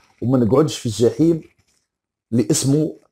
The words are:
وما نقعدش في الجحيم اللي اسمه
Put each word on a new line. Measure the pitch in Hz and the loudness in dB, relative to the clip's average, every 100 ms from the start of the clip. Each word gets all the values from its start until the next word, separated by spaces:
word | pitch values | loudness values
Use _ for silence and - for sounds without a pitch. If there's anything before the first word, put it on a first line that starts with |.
| _ _ | _ _
وما | 117 131 | -2 0
نقعدش | 110 131 156 - | 2 2 0 -4
في | 120 | -8
الجحيم | 107 113 - 165 160 - _ _ _ _ _ _ _ _ | 0 0 2 0 0 -6 _ _ _ _ _ _ _ _
اللي | 117 - | -2 0
اسمه | 156 131 147 151 - _ | 0 0 0 -2 -8 _